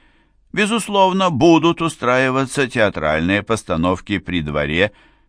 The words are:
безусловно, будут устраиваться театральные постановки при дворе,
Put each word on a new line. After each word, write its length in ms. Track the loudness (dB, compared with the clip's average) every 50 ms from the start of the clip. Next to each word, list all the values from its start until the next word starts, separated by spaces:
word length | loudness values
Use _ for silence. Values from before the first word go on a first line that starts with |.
| _ _ _ _ _ _ _ _ _ _
безусловно, 800 | -4 -2 -2 -2 -2 -4 -4 -2 0 2 2 2 2 0 0 0
будут 500 | 2 4 4 6 6 6 4 2 0 0
устраиваться 840 | -4 -6 -6 -4 -2 0 2 2 2 0 0 -2 -2 -4 -2 -4 -4
театральные 800 | -2 0 0 0 0 0 -2 -2 0 0 0 0 0 0 0 0
постановки 720 | -2 -4 -4 -4 -4 -4 -2 0 0 -2 -2 -4 -4 -6 -6
при 220 | -4 -4 -4 -4
дворе, 500 | -4 -4 -4 -4 -2 -2 0 0 0 -2 -2 _ _ _ _ _ _